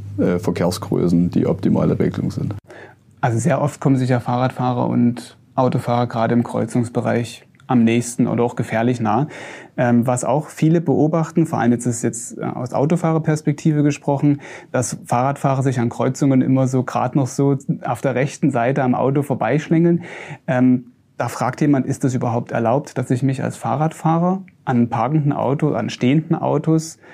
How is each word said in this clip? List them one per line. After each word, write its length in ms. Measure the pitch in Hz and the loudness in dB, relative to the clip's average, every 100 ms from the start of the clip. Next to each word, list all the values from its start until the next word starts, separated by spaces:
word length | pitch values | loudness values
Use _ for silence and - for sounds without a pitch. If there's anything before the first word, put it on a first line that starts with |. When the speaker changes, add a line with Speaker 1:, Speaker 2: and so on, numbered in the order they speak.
| - - | -10 -2
Speaker 1:
äh, 200 | 156 87 | 0 0
Verkehrsgrößen, 920 | 104 90 87 - - 92 87 85 90 | -2 0 0 -2 -4 0 2 2 2
die 180 | - - | 0 0
optimale 500 | - - 82 80 - | 0 0 0 2 0
Regelung 340 | 80 - - | 0 -2 -4
sind. 240 | - - 101 - - - - _ _ | -4 -6 -8 -14 -20 -20 -20 _ _
Speaker 2:
Also 160 | 131 113 | -4 0
sehr 240 | 117 139 | 0 0
oft 200 | 143 - | -2 -2
kommen 160 | - 135 | 0 2
sich 140 | 127 | 2
ja 100 | 123 | 0
Fahrradfahrer 640 | 120 123 127 - 123 123 120 | 0 -2 -2 -2 -2 0 0
und 480 | 120 120 120 - - _ | 2 2 0 -8 -20 _
Autofahrer 540 | - 127 - 113 120 120 | 0 0 0 0 0 0
gerade 260 | 117 113 | 0 0
im 100 | 120 | 2
Kreuzungsbereich 1000 | 117 113 113 123 113 123 117 113 117 - _ _ - | 0 -2 -2 -2 -2 -2 -2 -2 -2 -10 _ _ -2
am 160 | 123 | 2
nächsten 440 | 113 117 120 - 113 | 4 2 0 -2 0
oder 180 | 110 120 | 0 0
auch 100 | - | -2
gefährlich 460 | 117 113 120 120 | -4 0 0 0
nah. 260 | 110 107 151 - - - - - | 0 0 -2 -6 -16 -18 -12 -2
Ähm, 320 | 123 120 123 | 2 2 2
was 160 | 123 | 0
auch 240 | - 139 151 | 0 -2 -2
viele 320 | - 156 170 | -2 2 2
beobachten, 640 | 165 131 151 165 156 - 156 | 2 2 2 2 -2 0 0
vor 140 | 113 | 0
allem 140 | 120 | 0
jetzt 120 | 120 123 | 0 0
ist 160 | 117 | -2
jetzt, 360 | 120 - - - | -4 -4 -10 -10
äh, 80 | - | -8
aus 260 | - 127 | -6 -4
Autofahrerperspektive 1120 | - 143 170 165 160 156 156 - 143 170 147 | 0 2 2 2 0 0 -2 0 0 2 2
gesprochen, 560 | 147 143 - 139 147 143 - - - | 2 0 -2 2 2 2 -2 -18 -6
dass 260 | 127 120 - | -4 -4 -6
Fahrradfahrer 600 | - 120 135 139 143 135 | -4 0 0 0 0 0
sich 180 | 135 120 | 0 0
an 80 | 113 | -2
Kreuzungen 520 | - 123 127 143 131 | 0 -2 0 2 4
immer 280 | 123 131 131 | 4 2 2
so 140 | 131 | 0
grad 340 | 131 117 123 147 | -2 -2 0 0
noch 100 | 127 | 0
so 300 | - 139 135 - - | 0 0 0 -2 -6
auf 160 | - 123 | -4 -4
der 160 | 139 123 | -2 0
rechten 360 | 139 - 151 | -2 0 0
Seite 320 | 123 120 143 | 2 0 0
am 120 | 131 - | 0 2
Auto 260 | 127 139 | 2 0
vorbeischlängeln. 840 | 143 135 113 143 - 165 170 170 - - - 151 - | 0 -2 0 0 2 2 4 2 -2 -16 -16 -12 -4
Ähm, 380 | 127 127 127 123 _ _ - | 2 4 2 0 _ _ -8
da 100 | 120 | -6
fragt 320 | - 120 127 | -2 -2 0
jemand, 280 | 156 139 127 | 2 2 0
ist 180 | 131 139 | -2 0
das 80 | |
überhaupt 400 | 123 120 117 117 | 0 -2 -2 -2
erlaubt, 440 | 123 113 135 - - | -2 2 0 -2 -6
dass 140 | 131 | -2
ich 100 | 127 | 0
mich 220 | 135 131 | 0 0
als 140 | 120 - | -4 -4
Fahrradfahrer 840 | 110 135 160 - 156 165 175 190 - _ | -4 0 -2 -2 0 2 2 0 -6 _
an 240 | - 123 117 | -2 2 2
parkenden 460 | - 120 156 143 | 0 0 2 2
Auto, 400 | - 110 151 151 | 0 0 0 0
an 160 | 113 - | 0 -4
stehenden 480 | - 123 151 151 - | 0 2 2 2 -2
Autos 640 | 131 143 151 160 160 - - | 0 0 2 0 0 -12 -20